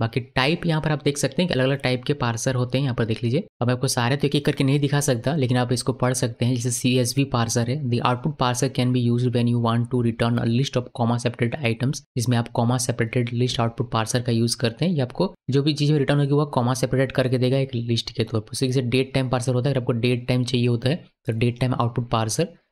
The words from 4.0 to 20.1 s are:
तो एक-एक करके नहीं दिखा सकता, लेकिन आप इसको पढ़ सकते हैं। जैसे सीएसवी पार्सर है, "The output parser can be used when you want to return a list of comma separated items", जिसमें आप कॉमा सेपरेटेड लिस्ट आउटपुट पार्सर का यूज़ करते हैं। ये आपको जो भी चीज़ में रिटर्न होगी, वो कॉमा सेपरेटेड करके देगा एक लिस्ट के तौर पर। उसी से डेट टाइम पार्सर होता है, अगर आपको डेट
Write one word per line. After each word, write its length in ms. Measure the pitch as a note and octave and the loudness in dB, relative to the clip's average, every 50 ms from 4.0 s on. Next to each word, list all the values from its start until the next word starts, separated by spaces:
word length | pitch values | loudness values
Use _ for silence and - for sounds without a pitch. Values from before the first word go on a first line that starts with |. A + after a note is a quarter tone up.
| A#2+ A#2+ C#3 | 2 2 2
तो 100 | D3 - | 2 2
एक-एक 180 | C#3 - D3 C#3+ | 0 0 0 0
करके 180 | D3+ C#3+ - C#3+ | 0 0 2 2
नहीं 160 | C3 C#3 D3 | 2 2 2
दिखा 200 | C#3+ C3+ C#3+ C#3+ | 2 2 2 2
सकता, 340 | C#3+ - B2+ A2+ - B2+ D#3 | 2 2 0 0 0 -2 0
लेकिन 200 | D#3+ B2+ A#2 B2 | 0 2 2 2
आप 160 | C#3+ D3+ B2+ | 2 2 0
इसको 200 | C3 A#2 - - | 0 0 0 -2
पढ़ 200 | B2+ - B2+ B2 | -2 0 0 0
सकते 320 | C3 C3 - A#2 A2+ - A#2+ | 0 0 -2 -2 -2 0 0
हैं। 100 | A#2+ C3 | 0 0
जैसे 160 | A#2+ A#2 B2+ | 0 0 -2
सीएसवी 540 | A#2 - - C3 B2 B2+ B2 A#2 - C#3 C#3 | -2 0 2 2 2 2 2 2 0 0 0
पार्सर 460 | C#3 - A#2+ A#2 A2+ - B2 A#2 A#2+ | 0 0 0 0 0 0 0 0 0
है, 100 | B2+ D#3 C#3+ | -2 -2 -2
"The 160 | A#2+ A#2+ A#2+ | -2 0 2
output 360 | - A#2+ B2 B2 - D#3+ D3 | 2 2 0 0 -2 -4 -2
parser 340 | - C3+ B2 A#2+ - C#3+ C3 | 0 0 0 0 0 -2 -2
can 260 | - - B2 B2 B2+ | 0 0 2 2 2
be 80 | B2+ A#2+ | 2 2
used 260 | A#2+ A#2+ A#2+ B2 B2+ A#2 | 2 2 2 2 0 2
when 160 | B2 A#2+ A#2+ | 2 2 2
you 100 | A#2+ A#2+ A#2 | 2 2 2
want 200 | A#2 A2+ A#2+ A#2+ A#2+ - | 2 2 0 0 0 0
to 80 | B2 A#2 | 0 0
return 360 | A#2 A#2 - A#2 A#2 A#2+ A#2+ | 0 0 0 0 0 0 0
a 80 | A#2+ A#2 | 0 2
list 320 | A#2 B2 C#3 - - B2+ | 2 2 0 0 -2 -4
of 100 | A#2 - - - | -4 -4 -4 -2
comma 200 | A#2+ A2+ A#2+ A#2+ - | 0 0 0 0 -2
separated 380 | A#2+ A#2 - B2 A#2 A#2+ D#3 D3 | -2 -2 -2 -2 -2 -2 -2 -2
items", 360 | A#2 A2+ A2+ A2+ C3 D3+ - - _ - | -2 -2 0 -2 -2 -4 -4 -8 _ -6
जिसमें 200 | B2+ A2+ B2+ A#2+ A#2 | -2 0 2 2 0
आप 100 | A#2 - | 0 -2
कॉमा 300 | - - A#2 A#2 B2 B2+ | -2 0 0 2 0 0
सेपरेटेड 520 | - - A#2+ - A#2 G#2+ - B2+ A#2+ A#2+ | -2 -2 -2 -2 -2 -2 0 -2 -2 -2
लिस्ट 280 | A#2+ A#2 B2+ B2 - - | -2 -2 -2 0 0 -2
आउटपुट 300 | A#2 A#2 - - B2 - | -2 -2 -2 -4 -6 -4
पार्सर 320 | - A2+ A2 G#2+ - B2 | -2 -2 -2 -2 -2 -2
का 100 | A#2+ B2 | 0 0
यूज़ 240 | A#2 A2+ A#2 A#2 - | 2 2 2 0 0
करते 280 | - C3 A#2 A2+ - D3 | -2 -2 -2 -2 -2 -2
हैं। 80 | F3+ | 0
ये 80 | F3+ C#3+ | 0 0
आपको 320 | B2+ A#2 - - F3 F#3+ - - _ - | -2 -2 -2 -2 -2 -2 -4 -8 _ -2
जो 120 | B2 C#3+ | 0 0
भी 120 | C#3 D#3 D3 | 2 0 0
चीज़ 180 | D3 D3 C#3+ | 0 2 2
में 60 | D#3 D3 | 2 2
रिटर्न 220 | C3+ B2 D3 C#3+ | 2 2 2 2
होगी, 120 | C#3+ C3+ | 2 2
वो 140 | C#3+ C#3+ D3+ | 2 2 0
कॉमा 280 | D3 - C3 A#2+ B2 C3 | 0 0 0 0 2 0
सेपरेटेड 380 | - - B2 C#3+ C3 C3+ B2+ | 0 0 0 0 0 0 0
करके 260 | - - B2+ B2 B2+ B2 | 0 0 0 2 2 2
देगा 200 | B2+ B2 C3 C3+ | 2 2 2 2
एक 160 | C3+ C3 - | 0 -2 -4
लिस्ट 360 | A#2 A#2 A#2 A#2 A2+ - - | -4 -2 -2 -2 -2 -2 -4
के 140 | - - A2 | -4 -4 -2
तौर 160 | - - A2 | -2 -2 -4
पर। 120 | G#2 - | -4 -6
उसी 200 | - - C3+ B2+ | -4 -2 0 0
से 100 | B2 C3+ | 2 0
डेट 320 | B2 A#2+ A#2+ B2+ C3+ C3 - | 0 2 2 0 0 0 0
टाइम 140 | C#3 C3 B2 | -2 0 0
पार्सर 260 | C3+ B2+ A#2+ C3+ B2 | -2 -2 0 0 0
होता 140 | B2 B2 C#3+ | 0 0 0
है, 60 | C3+ | 0
अगर 80 | C3 | 0
आपको 100 | A#2+ - | 0 0
डेट 360 | B2+ A2+ A2+ B2 | 0 0 2 0